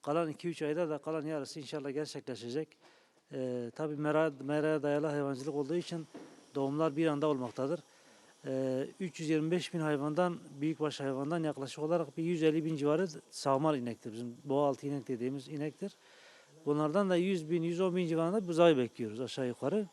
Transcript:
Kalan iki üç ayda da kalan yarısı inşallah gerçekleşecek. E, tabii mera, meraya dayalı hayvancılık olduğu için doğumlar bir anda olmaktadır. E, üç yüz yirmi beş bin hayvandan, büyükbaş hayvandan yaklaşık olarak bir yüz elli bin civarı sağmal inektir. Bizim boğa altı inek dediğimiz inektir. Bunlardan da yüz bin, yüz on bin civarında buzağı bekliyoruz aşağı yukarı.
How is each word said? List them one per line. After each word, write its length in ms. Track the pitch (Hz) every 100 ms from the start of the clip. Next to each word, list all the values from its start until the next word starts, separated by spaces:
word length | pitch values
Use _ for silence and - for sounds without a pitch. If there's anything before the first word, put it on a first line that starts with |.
Kalan 260 | - 156 160
iki 200 | 139 175
üç 140 | 160
ayda 260 | 151 151 170
da 100 | 151
kalan 240 | 156 160
yarısı 380 | 151 156 127 165
inşallah 320 | 131 151 139
gerçekleşecek. 760 | 135 147 147 123 113 117 131 156 _ - _ _ _ _
E, 380 | 139 127 123 120
tabii 220 | - 156 147
mera, 360 | 151 151 160 135
meraya 420 | 135 151 156 156
dayalı 240 | 143 143 151
hayvancılık 480 | 147 139 131 143
olduğu 220 | 143 135 175
için 300 | 170 170 156 - - - -
doğumlar 420 | 143 139 147 160 143
bir 100 | 165
anda 200 | 143 151
olmaktadır. 540 | 139 123 120 135 170 - - - - - - 139
E, 400 | 131 131 131 - -
üç 200 | 185 -
yüz 80 | 156
yirmi 220 | 156 160
beş 240 | 175 -
bin 60 | 170
hayvandan, 580 | 156 147 147 156 180 170 - 143
büyükbaş 400 | 151 151 151 -
hayvandan 420 | 135 131 139 170
yaklaşık 420 | 156 135 135 -
olarak 320 | 151 170 151 -
bir 60 |
yüz 200 | 165 170
elli 220 | 156 156
bin 120 | 156 156
civarı 300 | 143 160 185 143 -
sağmal 480 | - 139 135 156 143
inektir. 340 | 120 113 123
Bizim 240 | 110 120 120
boğa 240 | 139 139 147
altı 180 | 127 143
inek 220 | 143 117
dediğimiz 400 | 123 123 139 131
inektir. 480 | 151 151 - 196 - - - - - - - 143
Bunlardan 440 | 147 151 180 196
da 60 | 175
yüz 340 | 185 185 156
bin, 120 | 170
yüz 180 | 165 170
on 160 | 190 175
bin 100 | 170
civarında 420 | 165 165 214 180
buzağı 280 | 160 170 143
bekliyoruz 440 | 117 - 113 110
aşağı 260 | 123 - 127
yukarı. 400 | 117 131 202 190